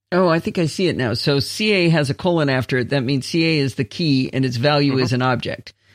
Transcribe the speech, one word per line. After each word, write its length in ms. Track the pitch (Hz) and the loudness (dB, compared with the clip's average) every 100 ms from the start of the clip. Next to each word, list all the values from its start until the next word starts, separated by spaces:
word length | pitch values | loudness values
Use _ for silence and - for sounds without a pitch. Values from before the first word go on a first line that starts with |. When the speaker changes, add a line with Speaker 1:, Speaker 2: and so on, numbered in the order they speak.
| _ | _
Speaker 1:
Oh, 160 | 180 185 | 0 2
I 100 | 160 | 2
think 180 | 214 196 | 0 -2
I 80 | 160 | -2
see 220 | - 175 | 0 -2
it 80 | 117 | 0
now. 160 | 123 | -2
So 280 | 110 - 135 | -2 0 0
C 320 | - - 214 | -2 -2 0
A 160 | 196 170 | 2 4
has 180 | 160 139 | 2 0
a 60 | |
colon 340 | 135 185 170 147 | -2 0 0 2
after 300 | 131 120 131 | 0 0 -2
it. 100 | 123 | 0
That 140 | 139 | -2
means 240 | 123 139 - | -2 -4 -2
C 180 | 170 | 0
A 140 | 165 160 | 0 0
is 160 | 135 | 0
the 100 | - | -2
key 460 | 131 - 165 135 131 | -6 -2 0 2 0
and 140 | - 131 | -2 -2
its 100 | 123 | 0
value 360 | 143 147 143 | 0 2 2
Speaker 2:
Mm-hmm. 80 | 135 | 2
Speaker 1:
is 100 | 127 | 0
an 80 | 123 | 0
object. 520 | 127 120 98 - - - _ | 0 0 -4 -8 -14 -20 _